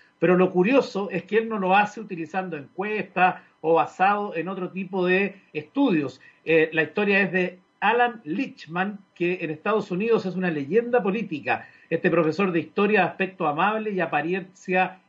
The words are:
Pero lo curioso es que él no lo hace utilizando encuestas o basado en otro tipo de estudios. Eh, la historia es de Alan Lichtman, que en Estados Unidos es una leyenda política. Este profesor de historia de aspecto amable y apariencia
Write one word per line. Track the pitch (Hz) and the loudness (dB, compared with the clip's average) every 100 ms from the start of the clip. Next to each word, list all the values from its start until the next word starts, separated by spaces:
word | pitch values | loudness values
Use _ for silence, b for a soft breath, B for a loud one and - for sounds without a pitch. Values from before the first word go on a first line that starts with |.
| b b | b b
Pero | 170 185 | 4 6
lo | 185 | 4
curioso | 180 190 269 - 190 196 | 4 4 4 2 -2 -4
es | 175 | -6
que | - 214 | -2 0
él | 226 | 0
no | 220 | -2
lo | 185 | 2
hace | 190 190 - | 4 2 -2
utilizando | 220 175 160 190 185 156 | -12 -10 -8 -6 -6 -8
encuestas | 135 - 208 214 190 - 180 - B B | -12 -8 -6 -4 -4 2 2 2 B B
o | 156 | 0
basado | 165 151 - 185 208 208 180 | 2 2 2 2 2 -2 -6
en | 165 | -6
otro | 190 180 | -6 -8
tipo | 185 180 190 180 | -8 -6 -2 2
de | 185 196 196 B | 2 0 -4 B
estudios. | 151 - - 277 165 135 - b b | -12 -8 0 2 2 -2 -8 b b
Eh, | - 160 156 | 2 4 4
la | 160 | 0
historia | 151 - 202 196 | -2 -2 2 2
es | 196 | 2
de | 180 180 - _ - | 0 -2 -6 _ -4
Alan | 196 240 240 226 | 0 2 2 -2
Lichtman, | 147 185 240 - - 170 196 208 _ | -8 -6 -6 -8 -10 -6 -4 -6 _
que | - 175 180 | -4 -2 -2
en | 165 | -6
Estados | 156 208 214 - | -6 -2 -2 -2
Unidos | 180 220 220 190 | -4 0 0 0
es | 175 | -4
una | 180 | -2
leyenda | 151 135 202 240 240 | -2 0 0 2 0
política. | 196 202 214 147 120 117 B B B | 0 -4 -4 -6 -4 -4 B B B
Este | 165 185 | 0 2
profesor | 165 156 156 196 | 2 2 0 0
de | 170 | 0
historia | 143 - 202 208 | -4 0 2 4
de | 170 | 2
aspecto | - 185 - 165 | 0 -6 -4 -4
amable | 147 190 220 214 | 0 0 0 -4
y | 190 | -2
apariencia | 160 147 156 190 - - - 185 180 - | -2 -2 -2 -4 -8 -14 -4 0 0 -4